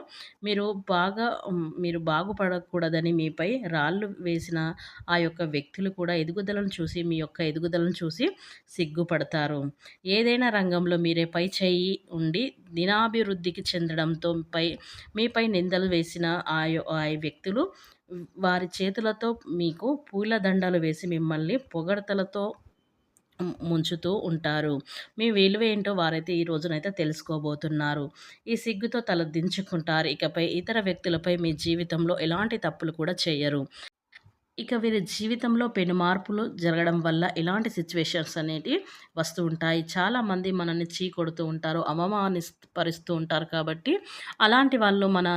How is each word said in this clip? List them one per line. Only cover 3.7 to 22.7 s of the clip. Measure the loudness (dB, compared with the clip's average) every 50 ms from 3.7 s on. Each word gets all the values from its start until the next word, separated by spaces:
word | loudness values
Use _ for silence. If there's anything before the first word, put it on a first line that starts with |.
| 0 2 2 2 2 0 -2 -4 -6 -6
వేసిన | -4 -2 -2 -2 -2 -2 -2 -2 -2 -2 -4 -6 -12 -20 -18 -12 -4
ఆ | 0 2 4
యొక్క | 4 2 0 -2 -4
వ్యక్తులు | -2 -2 -2 -4 -4 -6 -4 -4 -4
కూడా | -2 -2 -2 0 0
ఎదుగుదలను | 0 0 -2 -2 -4 -4 -2 -2 -2 -2 -4
చూసి, | -2 -4 -4 -4 -2 -2 -2
మీ | 0 0 0
యొక్క | -2 -4 -4 -2
ఎదుగుదలను | -2 -2 -2 0 -2 0 2 2 2 2 0
చూసి | 0 -4 -4 -2 0 0 -2 -2 -4 -14 -20 -20 -20 _ _
సిగ్గుపడతారు. | -4 -2 -2 -2 0 -2 0 2 2 0 0 0 0 0 0 0 0 -2 -2 -4 -6 _ -20 -20 -20 _ -4
ఏదైనా | 0 2 2 4 4 4 4 4 2
రంగంలో | 4 2 2 4 2 2 4 4 2 4
మీరే | 4 2 2 2 2
పై | 0 2 0 0 0
చేయి | 0 0 2 2 4 4 2 0 -2 -2 _ -8
ఉండి | -4 -2 0 0 0 0 -2 -4 -6 _ -18 -8 -4
దినాభివృద్ధికి | -2 0 2 2 2 2 2 2 2 0 0 0 -2 -2 -4 -4 -4 -6
చెందడంతో | -4 -2 -2 -2 -2 0 0 0 0 0 0 0 -2 -2 -2 -4 -4
పై, | -2 0 0 0 -2 -4 -12 -18 -20 -20 -18 -10 -4
మీపై | -2 0 0 2 2 2 2
నిందలు | 2 2 2 2 2 2 2 2
వేసిన | 2 2 0 0 -2 -2 0 0 0 -2 -2 -2
ఆ | 0 0 0
యొ-, | 0 0 -2 -2 -2
ఆ | -2 -2 0 -2 -2 -2
వ్యక్తులు | -4 -6 -8 _ -6 -4 0 0 0 -2 -4 -12 -20 -20 -20 _ _ -14 -12 -12 -12 -12 -8 -2
వారి | 0 2 2 2 0 -4
చేతులతో | -4 -2 -2 -2 -2 0 -2 -2 -2 0 -2 -2 -2 -4 -6 -6 -4
మీకు | -2 0 -2 -2 -2 -2 -2 -2 -2 -4
పూలదండలు | -6 -4 -2 0 0 0 2 2 2 4 4 4 4 2 2
వేసి | 2 2 -2 -2 -2 -2
మిమ్మల్ని | -2 0 0 0 0 0 0 0 -2 -2 -4
పొగడ్తలతో | -4 -6 -6 -2 -2 -2 -2 -2 -2 -2 -2 -2 -2 -2 -4 -4 -4 -4 -8 -18 -20